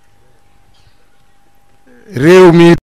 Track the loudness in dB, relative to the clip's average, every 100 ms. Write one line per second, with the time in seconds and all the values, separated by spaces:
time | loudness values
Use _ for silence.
0 | _ _ _ _ _ _ _ _ _ _
1 | _ _ _ _ _ _ _ _ _ _
2 | -20 -8 -2 0 2 2 0 -2 _